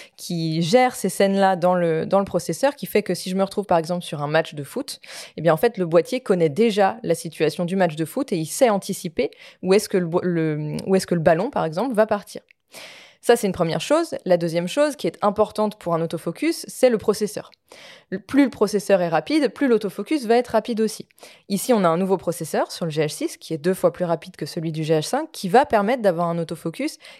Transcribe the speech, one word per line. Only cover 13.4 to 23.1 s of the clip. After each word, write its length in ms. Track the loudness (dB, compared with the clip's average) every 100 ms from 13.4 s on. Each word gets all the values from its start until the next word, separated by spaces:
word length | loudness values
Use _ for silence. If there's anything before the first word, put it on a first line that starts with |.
| 2
une 60 |
première 280 | 0 0 0
chose. 340 | 0 0 0 -4
La 140 | 0 2
deuxième 320 | 2 -2 -2
chose 260 | 0 0 0
qui 100 | -6
est 120 | -2
importante 560 | -2 2 0 0 -4 -4
pour 160 | -4
un 60 | -2
autofocus, 640 | -2 -6 -6 -4 -4 -4 -8
c'est 200 | 0 2
le 80 | 2
processeur. 540 | 0 -2 -2 -8 -14 _ _ -20 -20 -20 -12
Le, 80 | -12
plus 260 | -2 2 2
le 40 |
processeur 520 | 2 0 0 2 2
est 80 | 4
rapide, 400 | 0 2 0 0
plus 140 | 0 2
l'autofocus 580 | 2 0 -6 -4 -2 2
va 120 | 2
être 100 | 2
rapide 320 | 0 0 -2
aussi. 260 | -2 -4 -16 _ -20 -18 -6
Ici, 240 | -4 2
on 100 | 4
a 60 | 4
un 80 | 4
nouveau 180 | 2 0
processeur 560 | -2 -6 -4 -2 -2
sur 140 | -4 -4
le 60 |
G 120 | -2
H 60 |
six 260 | -2